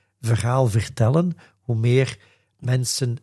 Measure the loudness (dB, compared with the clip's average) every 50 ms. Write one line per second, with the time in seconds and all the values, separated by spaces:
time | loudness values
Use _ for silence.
0 | _ _ _ _ -2 -2 0 0 0 0 2 2 2 2 2 0 -2 -2 -2 0
1 | 2 2 4 2 0 0 -4 -6 -12 _ _ _ _ -6 -4 0 2 2 4 2
2 | 2 0 -4 -10 -18 _ _ _ _ _ _ _ -4 -2 -2 -2 -2 -2 -4 -4
3 | -4 -4 -4 -6